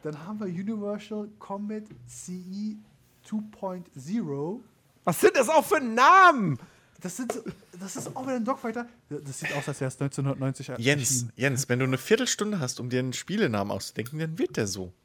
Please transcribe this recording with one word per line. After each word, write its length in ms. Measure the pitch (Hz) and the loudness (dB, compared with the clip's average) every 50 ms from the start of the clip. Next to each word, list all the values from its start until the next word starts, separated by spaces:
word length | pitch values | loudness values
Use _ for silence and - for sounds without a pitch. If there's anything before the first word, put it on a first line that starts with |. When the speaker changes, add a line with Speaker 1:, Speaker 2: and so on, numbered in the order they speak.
| _ | _
Speaker 1:
Dann 140 | 151 151 143 156 | -8 -8 -8 -10
haben 140 | 185 214 208 | -10 -8 -6
wir 80 | 214 185 | -6 -6
Universal 800 | 175 170 190 202 226 214 202 202 208 202 208 - 220 208 214 208 - - | -4 -4 -4 -4 -4 -4 -4 -4 -4 -6 -6 -8 -8 -8 -8 -8 -12 -18
Combat 460 | - - 196 196 208 208 214 214 214 - - - - - | -12 -10 -8 -8 -6 -6 -6 -8 -10 -12 -18 -20 -18 -18
C 240 | - - - - 180 | -18 -16 -12 -12 -12
E 420 | 185 180 180 190 202 208 214 214 214 - - _ _ _ _ _ _ _ - | -12 -10 -10 -8 -6 -6 -6 -6 -8 -16 -20 _ _ _ _ _ _ _ -6
two 140 | 214 214 214 - | -6 -6 -6 -8
point 360 | - - - 190 185 185 175 - _ | -12 -8 -8 -6 -6 -8 -12 -14 _
zero. 680 | 143 127 151 196 240 202 156 139 139 143 170 202 262 - - _ _ _ _ _ _ _ | -16 -8 -4 -4 -4 -2 -2 -4 -4 -4 -4 -6 -8 -10 -18 _ _ _ _ _ _ _
Speaker 2:
Was 160 | - 170 - | -2 0 6
sind 140 | - - - | 6 6 6
das 120 | - 247 233 | 6 2 6
auch 140 | 320 311 247 | 6 4 6
für 140 | - 415 311 | 6 2 2
Namen? 760 | 269 233 220 233 254 294 359 381 381 359 320 254 202 170 139 113 - - _ _ _ _ _ - | 2 0 4 6 8 10 10 12 12 10 10 8 2 0 0 -2 -6 -16 _ _ _ _ _ -12
Speaker 1:
Das 160 | - 180 - - | -10 -10 -8 -8
sind, 160 | 254 233 - 254 - - - - - _ - 175 | -6 -6 -6 -6 -6 -10 -12 -12 -18 _ -16 -14
das 160 | 185 190 - 262 | -12 -10 -10 -8
ist 180 | 233 - - | -10 -8 -8
auch 80 | 247 262 | -8 -4
wieder 120 | 269 262 254 | -4 -2 -2
ein 80 | 220 | 0
Dogfighter. 420 | 214 262 - - 233 220 240 240 233 - _ _ _ | -2 -2 -2 -4 -6 -6 -6 -8 -10 -14 _ _ _
Das 300 | 147 147 147 139 131 - | -12 -10 -10 -10 -10 -8
sieht 140 | - - 139 | -6 -4 -4
aus, 140 | 143 139 - | -4 -4 -4
als 140 | 139 - | -4 -4
wär's 180 | 139 131 - - | -4 -4 -2 -2
neunzehnhundertneunzig 680 | 143 139 - - 135 139 135 - 131 135 131 - 131 - 131 117 | -4 -4 -2 -2 -2 -2 -2 0 -2 -4 -4 -4 -8 -10 -6 0
Speaker 3:
Jens, 340 | 117 131 147 147 123 - | 2 4 4 4 2 0
Speaker 1:
erschienen. 220 | 135 127 120 117 - | 0 0 -2 -4 -4
Speaker 3:
Jens, 320 | - 120 139 135 120 139 - | 0 0 0 2 0 0 0
wenn 100 | 123 123 | 2 2
du 60 | 131 | 2
eine 120 | 131 131 127 | 2 2 0
Viertelstunde 600 | - - 208 233 254 233 - - 208 208 214 185 | 2 2 2 4 4 0 0 -2 -2 -2 -2 -2
hast, 200 | 139 123 - - | -4 -4 -6 -6
um 100 | 117 123 | -6 -2
dir 100 | 120 127 | -2 -2
einen 140 | 127 131 123 | -2 -2 -4
Spielenamen 580 | - - - 175 214 214 151 110 104 98 101 | -8 -8 -6 -2 0 0 2 2 0 0 -2
auszudenken, 460 | 101 98 - - - - 113 123 147 156 | -4 -6 -6 -8 -8 -8 -8 -6 -6 -6
dann 200 | 160 160 160 180 | -6 -6 -4 -4
wird 160 | 277 349 - - | -4 -2 0 -2
der 100 | 113 98 | -2 -2
so. 260 | 92 98 92 90 - _ | -4 -6 -8 -10 -12 _